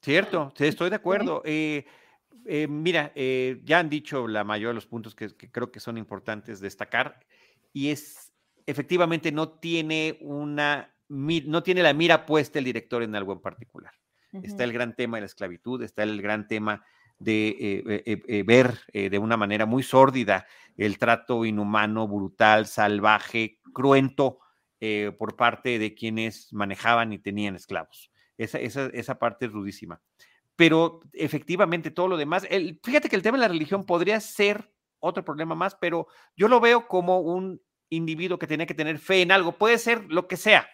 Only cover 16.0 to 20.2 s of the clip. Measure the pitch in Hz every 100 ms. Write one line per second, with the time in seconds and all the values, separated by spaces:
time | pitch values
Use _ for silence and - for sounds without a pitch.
16 | 107 104 101 107 104 110 107 104 _ _
17 | _ _ - 107 107 104 107 98 95 104
18 | 117 104 - 107 95 123 123 113 - 104
19 | 98 101 110 113 104 104 110 127 127 131
20 | 135 131